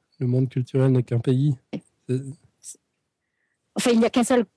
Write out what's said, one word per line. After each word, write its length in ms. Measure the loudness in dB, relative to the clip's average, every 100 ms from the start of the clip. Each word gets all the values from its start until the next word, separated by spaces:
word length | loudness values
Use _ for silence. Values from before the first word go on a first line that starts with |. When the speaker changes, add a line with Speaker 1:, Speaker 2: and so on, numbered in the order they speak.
| _ -8
Speaker 1:
Le 60 | -2
monde 200 | 0 -2
culturel 440 | -4 -4 0 2
n'est 100 | 2
qu'un 160 | 0 -2
pays. 380 | 0 0 0 -2 _ -14 -14 _ -8
C'est 140 | -6 -8 -16 _ _ -20 -20 _ _ _ _ _ _ _ _ _
Speaker 2:
Enfin, 160 | -4 2
il 60 | 2
n'y 80 | 2
a 40 |
qu'un 140 | 2
seul, 200 | 2 2 0